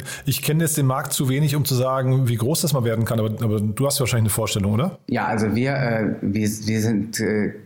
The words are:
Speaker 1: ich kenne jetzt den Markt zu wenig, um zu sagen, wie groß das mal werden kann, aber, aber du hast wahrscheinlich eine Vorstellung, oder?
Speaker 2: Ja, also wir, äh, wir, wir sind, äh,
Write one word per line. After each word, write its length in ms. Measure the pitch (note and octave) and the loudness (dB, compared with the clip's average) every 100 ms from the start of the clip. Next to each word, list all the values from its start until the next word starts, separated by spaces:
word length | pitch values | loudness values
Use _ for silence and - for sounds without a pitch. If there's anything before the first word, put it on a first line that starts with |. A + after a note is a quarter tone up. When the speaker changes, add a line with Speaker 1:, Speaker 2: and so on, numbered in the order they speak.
| - - - | -4 -8 -4
Speaker 1:
ich 160 | C3+ | -2
kenne 200 | - D#3 | 0 0
jetzt 140 | D#3+ D3+ | 2 2
den 100 | C3+ | 2
Markt 260 | C3 C#3+ | 0 -2
zu 160 | - C3+ | -2 0
wenig, 260 | C3+ D3+ | 2 2
um 100 | D3 | 0
zu 100 | C3 | 0
sagen, 540 | B2 B2+ C3 B2+ C3 B2 | 0 2 2 2 2 2
wie 80 | A#2 | 0
groß 260 | A2+ E3 | 0 0
das 100 | E3 | 0
mal 120 | C#3 | 0
werden 200 | A#2 A2+ | 2 0
kann, 160 | A2 A2+ | 0 0
aber, 100 | A2 G#2 | 0 -2
aber 180 | A2 G#2+ | 0 0
du 260 | G#2 G#2 C#3 | 0 0 0
hast 140 | - | 0
wahrscheinlich 240 | A2+ A#2 | 0 2
eine 100 | A2 | 2
Vorstellung, 380 | - G#2+ A2 G2 | 0 -2 0 0
oder? 260 | G#2+ F3+ - - | 2 0 -4 -4
Speaker 2:
Ja, 200 | A#2+ F2 | -2 0
also 280 | A2 G#2+ | 0 0
wir, 200 | A2 C3 C#3 | 0 0 0
äh, 380 | A#2+ A2+ G#2+ - | 0 0 -2 -2
wir, 280 | G2+ G2+ G#2 | -2 0 0
wir 320 | G#2+ G#2+ A2 | -2 -2 0
sind, 400 | G#2+ G#2+ G2 - | 2 0 -2 -2
äh, 320 | G2+ G#2+ G2 - | -2 0 -2 -6